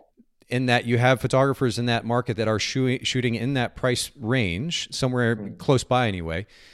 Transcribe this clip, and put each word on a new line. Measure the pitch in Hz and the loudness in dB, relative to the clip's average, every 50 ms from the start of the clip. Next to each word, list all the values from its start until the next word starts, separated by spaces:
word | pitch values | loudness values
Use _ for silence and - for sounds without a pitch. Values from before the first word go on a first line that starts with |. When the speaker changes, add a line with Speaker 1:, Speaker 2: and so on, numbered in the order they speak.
| - _ _ _ _ _ _ _ _ | -20 _ _ _ _ _ _ _ _
Speaker 1:
in | - 123 127 131 | -4 -4 -2 2
that | 123 120 120 95 | 2 2 2 2
you | 117 123 117 | 2 2 4
have | 123 131 131 - | 4 4 4 4
photographers | - 120 - 131 135 139 127 - 135 120 98 120 | 2 2 2 4 2 2 2 0 0 0 0 0
in | 120 | 0
that | 120 117 113 - | 0 0 0 0
market | 113 120 123 120 - 107 | 0 0 0 0 -2 -2
that | 110 110 | -2 0
are | 110 110 101 | 0 0 0
shooing, | - - - 131 131 127 127 - - | -2 -2 -2 0 0 0 0 -2 -2
shooting | - - 127 120 120 117 | -2 -2 0 0 0 0
in | - 117 135 139 | -2 -2 -2 0
that | 131 120 117 - | 0 -2 -2 -4
price | - - 127 123 - - - - | -2 -2 0 0 0 -4 -6 -10
range, | - 110 110 131 131 107 90 85 92 143 170 165 - - - | -6 -2 0 0 2 2 0 -2 -2 -4 -4 -4 -6 -6 -6
somewhere | - - 139 127 127 123 120 113 117 | -6 -2 -2 0 0 2 0 0 0
Speaker 2:
Mm. | 107 101 98 - | -2 -4 -10 -12
Speaker 1:
close | - - - 139 120 - | -6 0 2 2 2 2
by | - 127 123 123 | 0 0 0 0
anyway. | 107 95 90 82 82 80 90 104 - - - - - | 0 -2 -4 -4 -4 -4 -6 -6 -8 -14 -20 -20 -20